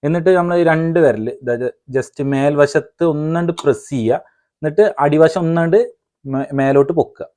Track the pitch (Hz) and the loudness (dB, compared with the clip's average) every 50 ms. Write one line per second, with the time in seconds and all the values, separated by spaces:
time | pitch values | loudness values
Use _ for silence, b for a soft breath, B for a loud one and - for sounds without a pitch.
0 | - 147 165 175 165 185 185 180 175 175 175 175 170 165 160 160 165 165 165 170 | -2 -2 -2 0 2 2 2 2 2 0 0 0 2 2 2 0 0 0 0 2
1 | 160 135 113 107 110 120 - - 135 123 120 117 123 123 - _ _ - 127 135 | 2 2 2 0 -4 -8 -8 -8 -6 -6 -4 -4 -4 -8 -8 _ _ -6 -6 -6
2 | 131 - _ - 143 139 139 135 139 143 147 143 143 143 - 156 147 - _ _ | -6 -6 _ -6 -4 -2 -2 0 0 0 2 2 0 2 2 -4 -4 -4 _ _
3 | 170 170 151 147 151 156 165 170 175 165 170 - - 147 123 107 - - 143 127 | -2 -2 -2 -2 -4 -4 -2 -2 -2 -4 -4 -2 0 0 0 0 -4 -8 -6 -4
4 | 110 110 127 156 - _ _ _ _ _ _ _ - 151 151 202 214 208 - - | -2 -2 -2 -2 -4 _ _ _ _ _ _ _ -8 -4 2 2 2 2 2 0
5 | - - 151 156 160 160 160 185 170 165 165 170 165 165 165 214 247 - - _ | 0 0 4 4 4 4 4 0 -2 0 0 0 0 2 2 2 0 0 -6 _
6 | _ _ _ _ _ 135 135 135 139 - 143 135 135 135 135 139 139 139 175 165 | _ _ _ _ _ -8 -6 -6 -6 -4 -4 -2 0 2 4 2 2 2 0 -2
7 | 131 - - _ - - _ | -2 -2 -6 _ -18 -18 _